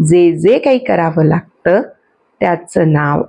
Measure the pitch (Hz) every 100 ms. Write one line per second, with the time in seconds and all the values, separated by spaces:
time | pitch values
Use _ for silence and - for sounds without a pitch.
0 | 156 175 170 156 175 262 285 254 254 180
1 | 165 160 156 180 - _ 165 196 - -
2 | _ _ _ - 180 170 - - 160 151
3 | 147 147